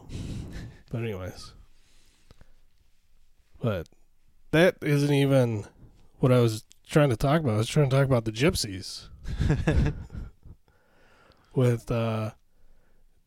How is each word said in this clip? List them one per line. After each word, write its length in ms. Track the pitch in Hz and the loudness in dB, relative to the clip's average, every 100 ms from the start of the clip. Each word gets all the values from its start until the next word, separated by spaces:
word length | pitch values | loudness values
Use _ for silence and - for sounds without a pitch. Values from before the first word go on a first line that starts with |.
| - | -14
<laughs> 80 | - - - - - - - - | -12 -10 -10 -12 -14 -14 -18 -12
But 100 | 120 | -8
anyways. 520 | 117 92 90 - - - - - _ - - _ - - - - - _ _ _ _ - - _ _ - | -8 -8 -10 -14 -18 -20 -20 -20 _ -20 -20 _ -20 -20 -20 -20 -20 _ _ _ _ -20 -20 _ _ -6
But 300 | 120 95 78 _ _ _ _ _ - | -4 -4 -8 _ _ _ _ _ -2
that 240 | 151 180 - | 2 4 2
isn't 280 | 151 143 143 | 0 0 2
even 540 | 143 139 135 120 107 - - - - - - | 2 4 4 2 -2 -8 -18 -20 -20 -20 0
what 120 | 131 | 2
I 60 | 127 | 4
was 260 | 120 110 - - - | 2 0 -10 -20 0
trying 240 | 160 147 | 2 4
to 80 | 113 | 2
talk 240 | 143 160 | 2 2
about. 140 | 151 107 | 2 -2
I 20 | |
was 100 | 113 | 0
trying 220 | 156 139 | 2 2
to 60 | 135 | 2
talk 100 | 135 | 2
about 200 | 123 113 | 2 0
the 60 | |
gypsies. 760 | 110 156 180 110 98 - - - - - | 0 0 0 -4 -8 -12 -14 -16 -14 -8
<laughs> 720 | - - 147 - - 139 - - - - - - - _ _ _ _ _ _ _ _ _ 139 | -2 0 0 2 2 0 -2 -10 -14 -14 -18 -20 -20 _ _ _ _ _ _ _ _ _ 0
With, 360 | 123 117 - | 2 0 -2
uh, 400 | 120 113 110 110 - _ _ - - _ _ _ _ | -4 -2 -4 -6 -10 _ _ -20 -20 _ _ _ _